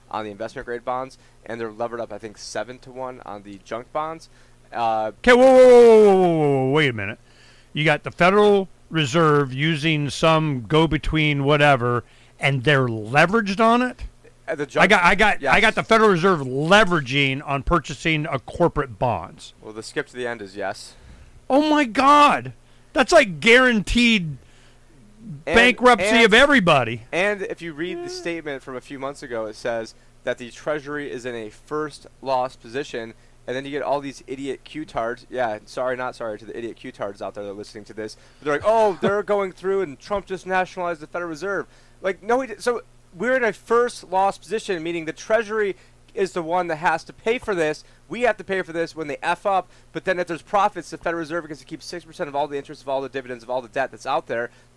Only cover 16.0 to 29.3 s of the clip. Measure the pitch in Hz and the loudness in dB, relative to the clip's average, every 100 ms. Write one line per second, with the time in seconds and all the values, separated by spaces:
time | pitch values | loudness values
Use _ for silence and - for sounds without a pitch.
16 | 214 180 190 175 131 135 156 202 208 175 | 4 4 2 0 -2 -2 4 4 4 2
17 | 123 139 139 135 147 139 - 170 - 151 | 0 0 0 -2 -4 -6 -2 -2 -2 -6
18 | 170 156 156 135 - - 170 151 131 104 | -2 -2 -2 -6 -6 0 0 0 -6 -4
19 | 127 95 87 160 - _ 110 107 107 151 | -2 -2 -8 -18 -20 _ -18 -16 -10 -8
20 | 143 123 120 117 101 98 95 104 - - | -8 -8 -8 -8 -12 -10 -8 -10 -16 -20
21 | - - - - - 269 302 302 269 214 | -20 -20 -20 -14 0 2 2 2 0 2
22 | 262 294 294 143 123 - _ _ _ - | 4 6 6 2 -4 -16 _ _ _ -2
23 | 262 339 233 151 202 240 254 220 170 233 | 4 4 4 2 4 6 6 2 0 2
24 | 240 220 160 135 - - - _ _ _ | 4 2 -2 -10 -16 -20 -20 _ _ _
25 | - - - 147 - 185 247 233 247 233 | -20 -20 -18 -12 0 2 4 4 4 4
26 | 196 233 226 220 285 269 175 143 113 117 | 4 4 6 6 6 4 4 4 2 -6
27 | - 160 202 208 190 170 170 143 180 - | -6 -2 -2 -2 -8 -10 -12 -8 -8 -8
28 | - 185 175 170 151 135 - 127 - 139 | -12 -10 -8 -8 -8 -10 -12 -14 -14 -12
29 | 135 143 139 | -10 -10 -10